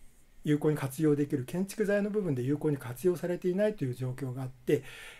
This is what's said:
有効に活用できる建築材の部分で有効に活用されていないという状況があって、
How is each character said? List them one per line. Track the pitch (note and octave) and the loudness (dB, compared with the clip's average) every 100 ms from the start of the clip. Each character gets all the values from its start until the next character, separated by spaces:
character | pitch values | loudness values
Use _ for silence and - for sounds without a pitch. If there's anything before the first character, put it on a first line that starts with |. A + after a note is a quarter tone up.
| - - - - - | -20 -20 -20 -8 0
有 | D3 | 2
効 | D#3 | 4
に | D3+ | 2
活 | C3+ C3 | -2 2
用 | D#3 D3 | 4 4
で | D3 | 2
き | C#3+ | 0
る | B2 | -2
建 | F3 F#3+ | -2 -2
築 | - G3+ | -2 2
材 | G3+ | 2
の | G3+ | 2
部 | G#3 | 0
分 | F#3 B2+ | 0 0
で | |
有 | B2+ D3 | 0 0
効 | D#3 | 0
に | C#3 | 0
活 | B2 B2 F3+ | -4 -2 0
用 | E3 | 2
さ | F3 | 0
れ | F3 | -2
て | F3+ | 0
い | F3+ | 2
な | G#3+ | 2
い | G#3+ | 2
と | C3 | -4
い | |
う | |
状 | B2 B2+ | -2 -4
況 | B2+ C3+ | -4 -6
が | B2+ | -6
あ | C3 | -8
っ | |
て、 | - - C#3+ - - - | -6 0 0 0 -16 -16